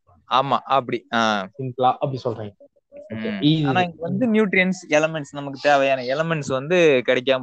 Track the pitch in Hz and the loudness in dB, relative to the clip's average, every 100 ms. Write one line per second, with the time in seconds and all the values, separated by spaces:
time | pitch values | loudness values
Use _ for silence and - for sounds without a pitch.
0 | _ _ - 120 139 120 - 135 120 117 | _ _ -2 0 2 -2 0 0 0 -6
1 | - 117 113 104 95 - 131 123 127 123 | -2 0 2 0 -4 -8 -8 0 0 0
2 | 135 131 123 113 104 - - _ _ - | -4 -4 -6 -6 -10 -16 -20 _ _ -20
3 | - 110 110 104 147 160 143 139 180 165 | -14 -8 -6 0 2 2 2 0 -2 -4
4 | 170 190 240 214 214 185 185 185 - 151 | -6 -2 0 2 2 2 0 -2 0 0
5 | 156 160 139 143 143 135 147 139 135 131 | 0 -4 -10 -10 -12 -2 2 4 2 0
6 | 123 139 165 160 131 131 143 180 160 131 | -2 -2 -2 -4 -2 -4 0 4 4 4
7 | 120 127 127 131 | 2 0 2 0